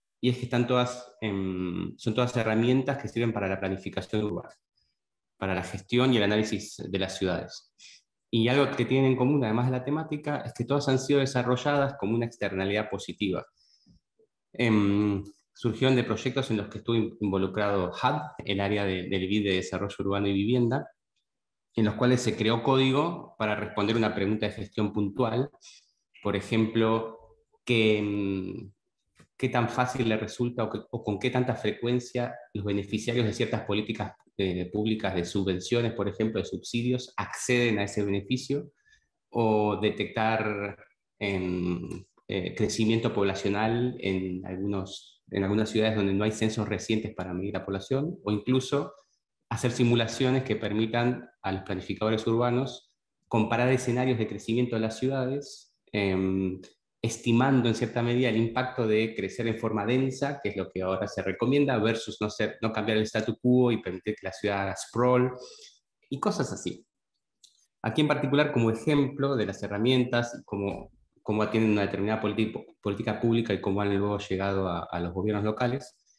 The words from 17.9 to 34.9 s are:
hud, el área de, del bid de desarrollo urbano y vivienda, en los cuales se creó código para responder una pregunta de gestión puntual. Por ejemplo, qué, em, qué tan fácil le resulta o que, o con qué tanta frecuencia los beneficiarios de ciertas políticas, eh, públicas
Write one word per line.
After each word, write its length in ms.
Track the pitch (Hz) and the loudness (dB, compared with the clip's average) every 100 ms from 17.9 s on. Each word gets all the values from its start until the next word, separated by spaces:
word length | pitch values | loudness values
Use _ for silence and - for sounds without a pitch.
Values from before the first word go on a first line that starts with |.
hud, 300 | - 127 151 - - - | 0 0 0 -6 -10 -4
el 140 | 101 | 0
área 260 | 101 104 101 | 0 0 0
de, 220 | 92 92 | -2 -2
del 160 | 95 92 | -2 0
bid 180 | 104 | 0
de 120 | 101 92 | 2 0
desarrollo 400 | 92 92 101 - | 0 -4 -4 -4
urbano 300 | 98 98 101 | -2 0 2
y 40 | |
vivienda, 540 | 98 101 123 120 135 - _ _ _ _ _ _ _ _ | 2 2 2 2 0 -4 _ _ _ _ _ _ _ _
en 100 | - | 0
los 100 | 107 | 0
cuales 280 | 104 123 123 | 4 4 4
se 120 | 117 | 2
creó 280 | 92 110 117 | 0 0 2
código 720 | 135 135 131 135 165 180 - - | 2 4 4 2 0 -4 -10 -4
para 160 | 107 | -2
responder 420 | 104 101 - 104 113 | -2 -4 -2 0 2
una 180 | 107 | 2
pregunta 320 | 101 98 107 104 | 0 0 0 -2
de 60 | |
gestión 420 | 107 101 - 104 | -4 -8 -2 -2
puntual. 560 | 104 101 104 117 117 143 - - - _ _ _ - | 0 -2 0 0 0 -4 -8 -20 -20 _ _ _ -6
Por 120 | 104 | -2
ejemplo, 840 | 98 - 110 110 113 110 113 - - - _ _ _ - | -2 0 2 2 4 4 2 -2 -12 -20 _ _ _ 0
qué, 320 | 117 110 107 | 4 4 4
em, 760 | 104 101 98 95 92 92 98 _ _ _ _ _ _ - | 2 0 0 -2 -4 -10 -14 _ _ _ _ _ _ -4
qué 140 | 127 | -2
tan 180 | 120 117 | 0 0
fácil 400 | - 123 - 113 | 0 -2 0 0
le 80 | 110 | 0
resulta 480 | 110 - 120 120 | -2 -4 -4 -2
o 60 | 110 | -4
que, 80 | 110 - | -4 -8
o 140 | 117 | -6
con 140 | - 98 | -4 -2
qué 100 | 127 | 0
tanta 260 | 127 123 | 0 0
frecuencia 800 | 113 107 107 120 123 123 123 120 - - | 0 -2 -2 0 -2 -2 -4 -4 -8 -10
los 100 | 104 | -6
beneficiarios 600 | 104 101 98 110 120 120 113 | -2 -2 -2 -4 -2 0 0
de 60 | |
ciertas 280 | - 113 113 | 0 -2 -2
políticas, 520 | - 104 107 110 - - _ - | -2 -2 -2 -4 -6 -8 _ -2
eh, 320 | 95 90 90 | 0 0 -2
públicas 420 | 104 107 | -2 0